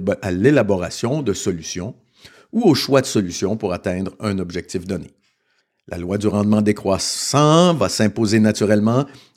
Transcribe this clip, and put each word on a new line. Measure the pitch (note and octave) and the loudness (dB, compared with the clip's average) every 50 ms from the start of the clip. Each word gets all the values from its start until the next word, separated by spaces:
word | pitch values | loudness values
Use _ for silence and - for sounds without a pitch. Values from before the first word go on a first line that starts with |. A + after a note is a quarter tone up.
| F#2 G2 G2+ - | 0 -2 -4 -2
à | - G2 | -4 -4
l'élaboration | F2+ F2+ G2+ C#3 D3+ C3 A2 G2 G2 F2+ E2+ D#2+ - - - A#2+ C#3+ D#3 C#3+ | -2 2 4 4 4 4 2 2 0 -2 -2 -8 -6 -6 -4 -4 -4 -2 -2
de | G#2+ F#2 | -4 -4
solutions | - - G#2 F#2 E2 D#2 - - F2+ F2+ A#2+ - _ _ _ _ _ - - _ - _ _ - | -2 -4 -6 -6 -6 -8 -10 -10 -10 -10 -10 -12 _ _ _ _ _ -20 -20 _ -20 _ _ -4
ou | A3+ | 2
au | A#3+ F#3+ C3+ | 4 4 4
choix | - - - C3+ C3+ | 4 2 2 2 2
de | B2+ | 2
solutions | - - A#2 G2 E2+ E2 - - F#2 A2 | 2 -2 -2 -2 -2 -4 -4 -2 -2 -2
pour | A2+ - F#2+ F2 | -2 -2 -4 -4
atteindre | E2+ - G2 F2+ F2+ F#2+ F#2 - _ | -4 -4 -4 -4 -4 -6 -6 -8 _
un | A2 G#2+ G2+ F#2+ | -6 -4 -4 -4
objectif | F2+ F2 F2 F2+ E2 - - F#2+ E2 | -6 -6 -8 -10 -10 -6 -8 -8 -6
donné. | F2+ G2 E2+ - - _ _ _ _ _ _ _ _ _ _ _ _ _ _ _ - | -6 -6 -6 -8 -12 _ _ _ _ _ _ _ _ _ _ _ _ _ _ _ -12
La | F2 | -10
loi | F2 F2 F2 G2 | -8 -6 -4 -4
du | G#2 G2+ | -2 0
rendement | G#2 - G#2 G#2 G#2 G#2+ G#2+ | 0 0 0 2 2 2 2
décroissant | G#2 G#2 G#2 - - G2 F#2+ F#2 - - - - - - - C#3+ D3+ D3+ D#3 E3 F3+ F3+ E3+ | 2 2 0 0 0 -2 0 0 -2 -6 -6 -6 -6 -2 2 2 4 6 6 6 4 4 2
va | C#3 G2+ | 2 0
s'imposer | F#2 - - A2 G#2 - A2+ A#2 G2 G#2+ A2+ | -2 0 0 0 0 2 0 0 2 4 4
naturellement | G#2+ G#2+ G#2 - G#2+ G2+ G#2+ G#2+ G#2 A2 A#2 C3 C#3+ C#3 - - - _ _ | 4 2 2 2 2 2 2 2 2 2 2 0 -2 -2 -10 -20 -20 _ _